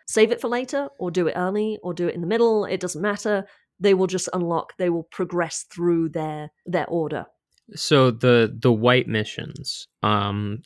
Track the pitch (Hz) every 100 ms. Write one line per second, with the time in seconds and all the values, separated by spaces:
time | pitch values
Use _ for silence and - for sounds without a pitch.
0 | - - 214 233 226 240 254 277 277 -
1 | 180 175 165 - 180 208 214 214 180 165
2 | 175 - 170 220 233 220 190 185 185 151
3 | 208 202 220 202 196 _ _ - 202 190
4 | 185 185 - 185 170 165 - - 180 170
5 | 160 - 180 175 160 - - - 175 170
6 | 160 160 156 151 151 _ - 170 - 170
7 | 151 143 - _ _ _ _ - - 147
8 | 131 113 127 120 113 117 123 113 120 127
9 | - 110 107 - - - - - - _
10 | 107 104 101 101 104 107